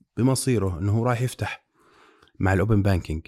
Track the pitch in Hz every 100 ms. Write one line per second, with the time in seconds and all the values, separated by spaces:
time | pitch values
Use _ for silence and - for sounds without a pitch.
0 | _ - 127 127 131 117 95 80 98 110
1 | 120 117 127 - 104 - _ _ _ _
2 | - _ _ - 92 95 101 104 98 92
3 | - 80